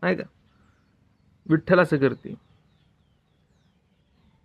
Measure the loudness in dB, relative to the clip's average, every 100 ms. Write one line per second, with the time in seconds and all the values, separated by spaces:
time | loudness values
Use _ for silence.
0 | -4 -4 -6 _ _ _ _ _ _ _
1 | _ _ _ _ -2 -2 2 2 2 2
2 | 0 -2 -14 -18 _ _ _ _ _ _
3 | _ _ _ _ _ _ _ _ _ _
4 | _ _ _ _